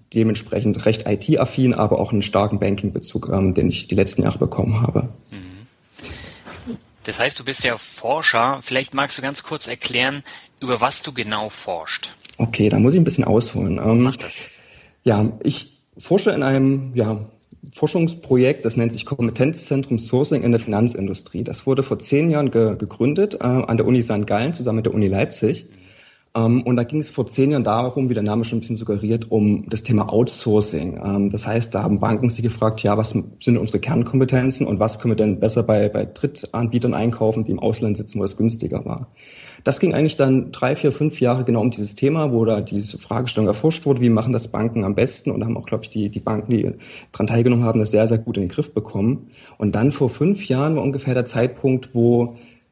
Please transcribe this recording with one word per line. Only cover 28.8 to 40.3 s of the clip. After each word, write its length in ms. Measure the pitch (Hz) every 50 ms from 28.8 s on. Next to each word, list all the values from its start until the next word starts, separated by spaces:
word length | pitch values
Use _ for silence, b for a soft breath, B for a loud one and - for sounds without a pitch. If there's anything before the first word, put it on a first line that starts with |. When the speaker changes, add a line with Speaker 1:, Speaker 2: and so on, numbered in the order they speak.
| 113 - 104 101 107 104 113 113 113 -
Speaker 1:
um 360 | 110 110 104 104 104 - - -
das 160 | 113 107 -
Thema 300 | - 110 104 92 - -
Outsourcing. 880 | 110 127 123 - - - 117 104 107 101 - - 76 76 90 - - -
Ähm, 260 | 98 98 101 101 101
das 160 | 101 104 -
heißt, 300 | 107 107 117 113 - -
da 80 | 98 104
haben 160 | 104 104 101
Banken 300 | - 110 110 107 127 120
sie 120 | 113 -
gefragt, 420 | 117 117 110 - 110 110 107 - -
ja, 140 | 101 101 107
was 120 | 107 -
sind 480 | - - - - - - - - 120 107
unsere 220 | 92 110 - 98
Kernkompetenzen 840 | - 127 127 117 120 - - 131 131 127 135 131 127 131 131 - 107
und 140 | - 104 92
was 200 | 107 110 - -
können 120 | - 120
wir 60 | 110 113
denn 240 | 110 104 92 -
besser 220 | - 113 - 120 113
bei, 260 | 117 107 104 104 104
bei 160 | - 110 104
Drittanbietern 880 | - - - - - - - - - - 110 120 113 120 120 120 123 120
einkaufen, 500 | 78 107 120 113 - 113 110 110 113 110
die 80 | 110
im 80 | 98 -
Ausland 380 | - 110 110 - - 110 101 90
sitzen, 220 | - - - 104
wo 40 | 98
es 140 | 98 - -
günstiger 480 | 107 113 113 113 - - - - -
war. 220 | - - - 123 - B B B B B B B B B B B
Das 140 | - 139 -
ging 140 | - 175 -
eigentlich 220 | 131 151 156 -
dann 380 | - 139 131